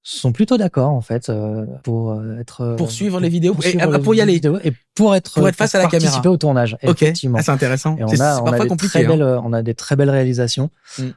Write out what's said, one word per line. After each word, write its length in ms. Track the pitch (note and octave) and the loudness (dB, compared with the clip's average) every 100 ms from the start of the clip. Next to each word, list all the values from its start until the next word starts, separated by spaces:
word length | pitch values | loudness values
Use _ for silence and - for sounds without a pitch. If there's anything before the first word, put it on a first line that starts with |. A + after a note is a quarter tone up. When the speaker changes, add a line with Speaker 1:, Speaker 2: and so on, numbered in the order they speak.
Speaker 1:
sont 300 | - - C3 | -16 -4 -4
plutôt 260 | A2+ G#3+ B3 | 0 0 2
d'accord, 320 | F#3+ - C3 | 0 0 0
en 100 | C3+ | 0
fait, 260 | - A#2 - | -2 -6 -4
euh, 360 | G#2+ G#2+ G#2+ A2 C3 | -4 -4 -6 -8 -10
pour, 280 | B2 A2+ A2+ | -6 -4 -4
euh, 260 | G#2+ A2 A2+ | -6 -8 -10
être, 220 | A#2+ - | -14 -8
euh, 140 | A#2+ A#2 | -6 -4
Speaker 2:
Pour 140 | E3 | -4
suivre 200 | A#2 G3+ F3+ | -4 -4 -2
Speaker 1:
pour, 20 | |
Speaker 2:
les 80 | E3+ | -2
vidéos. 240 | E3+ E3+ | 0 0
Speaker 1:
pour 100 | D3+ E3 | 0 0
Speaker 2:
Et, 40 | |
Speaker 1:
suivre 120 | F3+ E3 | 2 2
Speaker 2:
ah, 40 | D3 | 2
Speaker 1:
les 40 | |
Speaker 2:
pour 120 | C#3 A3 | 2 4
y 60 | |
aller. 120 | G#3 | 4
Speaker 1:
vidéos 240 | E3+ D3+ F#3 | 2 2 0
et 80 | E3 B2 _ - | -2 -4 _ 0
pour 180 | G#3+ F#3+ | 2 2
être, 180 | - | 0
Speaker 2:
Pour 140 | - F#3+ | 2 2
être 60 | E3+ | 2
face 200 | A3 G3 | 0 2
à 40 | |
la 40 | |
Speaker 1:
participer 300 | F3 E3+ D#3+ C3+ | 2 2 2 2
Speaker 2:
caméra. 160 | F3 | 2
Speaker 1:
au 60 | E3+ | 2
tournage, 400 | D3+ C3 A#2 G#2+ | 2 2 0 -2
Speaker 2:
Ok. 180 | C#3+ E3+ | 0 2
Speaker 1:
effectivement. 340 | D3+ E3 C3 A#2+ | 2 0 -2 0
Speaker 2:
Ah, 40 | |
c'est 80 | D#3 | 0
intéressant. 460 | C#3 B2+ C3 D#3 D#3 | 0 0 -2 -2 -2
Speaker 1:
Et 60 | A2 | 0
on 20 | |
Speaker 2:
C'est, 140 | - | 2
Speaker 1:
a, 140 | D3 C#3 | 2 2
Speaker 2:
c'est 60 | |
Speaker 1:
on 40 | A#2+ | 0
a 40 | |
Speaker 2:
parfois 140 | A#2+ - | 0 0
Speaker 1:
des 40 | |
Speaker 2:
compliqué, 220 | E3+ F#3+ | -2 0
Speaker 1:
très 140 | E3+ D3 | 2 2
Speaker 2:
hein. 40 | |
Speaker 1:
belles, 300 | D#3+ C3+ B2 | 2 2 0
on 80 | A#2 | -2
a 80 | A#2 | -2
des 120 | A2+ A#2 | -2 -6
très 200 | - C#3 | -2 2
belles 120 | C#3+ | 2
réalisations 600 | C#3 B2+ B2 A#2+ - D3 - _ - | 2 0 0 -2 -2 -4 -6 _ -10
Speaker 2:
Mm. 60 | C3 | -10